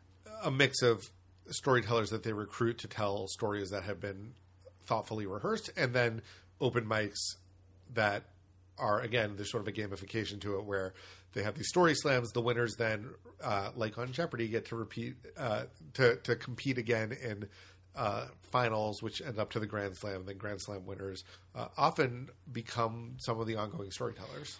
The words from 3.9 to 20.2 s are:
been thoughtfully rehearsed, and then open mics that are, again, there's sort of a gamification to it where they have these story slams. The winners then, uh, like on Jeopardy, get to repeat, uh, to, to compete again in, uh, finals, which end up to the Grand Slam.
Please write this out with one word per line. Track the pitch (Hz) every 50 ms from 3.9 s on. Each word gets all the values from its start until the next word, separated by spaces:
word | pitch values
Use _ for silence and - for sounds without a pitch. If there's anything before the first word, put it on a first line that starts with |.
| 101 87
been | 95 101 98 95 104 117 131 - - - - - - - - - -
thoughtfully | - 123 113 101 - 113 110 107
rehearsed, | 95 95 104 - 190 220 214 - - -
and | - 160 123 120
then | 127 120 117 113 113 - - - - - - - - -
open | 123 113 120 110
mics | 107 110 107 107 104 - - - - - - - - - - - - - - - - 127
that | 113 110 104 101 107 - - - - - - - - - - - -
are, | 143 110 104 107
again, | 127 110 113 123 110 104 104
there's | 101 104 101
sort | - 120 101
of | 110
a | 101
gamification | 110 107 101 101 92 95 95 - 113 104 98 101 104
to | 98 101 101
it | 95 107
where | 104 98 98 95 95 95 - - - - - - - -
they | 104 101
have | 107 101
these | - 107 -
story | - 180 180 165 147
slams. | 127 - 151 135 127 120 113 -
The | 123
winners | 113 120 120 117 120 113 101 -
then, | 117 110 110 104 107 135 - - - - - - -
uh, | 135 107 98 98 110 120
like | 131 110 110 104 -
on | 120 127 127
Jeopardy, | 143 170 165 - 117 117 110
get | 110 110 107
to | - 117
repeat, | 113 110 104 - - 117 120 127 - - - -
uh, | - 147 120 107 110 123 131 - - 160 151 -
to, | - 135 120 113
to | - - - 120
compete | 113 - - 123 - - 139 127 127
again | 113 107 120 110 110 107 123
in, | 139 131 120 107 101 104 98 - - - - - - - - -
uh, | - 127 107 101 110 127 - - - - - -
finals, | 127 123 117 110 107 107 107 104 - -
which | 110 - -
end | 170 156 113 104
up | 104 -
to | - 117
the | 107
Grand | 104 104 107 101 98 92
Slam. | - - 104 98 95